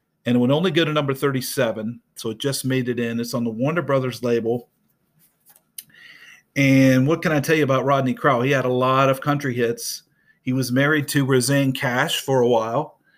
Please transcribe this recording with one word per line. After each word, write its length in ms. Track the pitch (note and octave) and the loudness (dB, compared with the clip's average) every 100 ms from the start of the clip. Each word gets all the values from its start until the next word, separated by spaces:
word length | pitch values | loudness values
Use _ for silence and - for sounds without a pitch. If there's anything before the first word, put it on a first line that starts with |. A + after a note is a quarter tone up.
| _ _ - | _ _ -2
and 100 | B2 | 2
it 40 | |
would 120 | B2 | 2
only 200 | D3 F#3 | 2 2
go 140 | D#3 D3+ | 0 0
to 80 | |
number 200 | D3+ C#3+ | 0 -2
thirty-seven, 840 | C3+ C#3+ C3 - - A#2+ G#2+ A2 A#2 _ - | -2 -2 -2 -4 -2 -2 -2 -8 -10 _ -12
so 140 | A2+ | -10
it 80 | G#2+ | -6
just 260 | C#3 C3+ | -4 -4
made 260 | C3 C3 B2 | -2 -2 -2
it 100 | A#2+ | -4
in. 200 | A#2 A#2 | -4 -4
It's 140 | A#2 | -6
on 100 | B2+ | -4
the 60 | A#2 | -4
Warner 320 | A2 C3+ E3+ | -4 -2 -2
Brothers 420 | C#3 C#3 B2+ A2+ | -2 -2 -2 -4
label. 460 | A#2+ A#2 A2+ A#2+ - _ _ _ _ _ _ _ _ _ _ - - _ - - - - _ - | -2 0 0 -4 -6 _ _ _ _ _ _ _ _ _ _ -20 -20 _ -20 -20 -20 -20 _ 0
And 520 | C#3 C3+ C3 C3 C3 | 4 6 6 4 2
what 140 | E3 | 0
can 100 | F3 | 0
I 80 | D3+ | 0
tell 160 | C3+ D#3+ | 0 0
you 80 | |
about 220 | C3+ C3 B2+ | 2 0 0
Rodney 280 | C#3 B2+ | 0 0
Crowell? 280 | A#2+ D3+ B2 | 0 0 2
He 100 | C3 | 2
had 140 | C#3 B2+ | 0 0
a 40 | |
lot 400 | B2+ B2+ C3 C3+ | 0 2 2 2
of 120 | C3 | 2
country 320 | D3 C#3+ C#3 | 0 -2 -2
hits. 500 | A#2+ A#2 A#2 - - - _ _ _ | -2 -2 -2 -8 -12 -16 _ _ _
He 120 | - | -4
was 180 | C3 A#2+ | -2 0
married 360 | B2 C#3+ D#3 C#3 | 2 2 2 0
to 160 | D3 C3+ | 0 2
Rosanne 460 | C3 B2 C#3 C3+ | 2 2 2 0
Cash 500 | C3 C3 B2 C#3+ - | 0 -2 -2 -2 -2
for 200 | - C3 | 0 2
a 60 | A#2+ | 4
while, 520 | A#2 A2 B2 - _ _ | 2 0 -4 -6 _ _